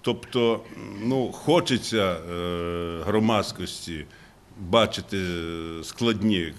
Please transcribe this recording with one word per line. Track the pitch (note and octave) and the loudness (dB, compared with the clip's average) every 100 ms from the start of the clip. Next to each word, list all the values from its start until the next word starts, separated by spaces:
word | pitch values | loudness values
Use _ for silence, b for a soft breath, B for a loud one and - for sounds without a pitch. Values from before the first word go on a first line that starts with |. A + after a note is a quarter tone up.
Тобто, | A#2+ A#2 - B2+ A#2 A2 - G#2+ G#2 G2+ | -4 -4 -2 2 4 2 -4 -14 -12 -4
ну, | A2+ C3 A#2+ | 0 0 0
хочеться, | - - E3+ - A#2+ - A2 F#2+ | -2 4 4 4 0 2 2 2
е, | E2 E2+ F2 F2 F2 E2+ E2+ E2+ E2+ E2+ | 0 -4 -4 -2 -2 -2 -4 -4 -4 2
громадськості | G#2+ A2 G#2+ F#2 - F2+ - - D#2+ D2 B B B - - F2+ | 2 4 2 0 -4 -8 -8 -10 -10 -10 B B B -20 -12 2
бачити | A2+ G#2+ G2+ - G2 F2+ E2+ E2 E2 E2 E2 | 4 4 0 -4 -2 -2 -2 -4 -6 -6 -8
складні | D2+ - A#2 G#2+ G#2+ F#2+ D#2+ | -10 0 0 2 2 2 0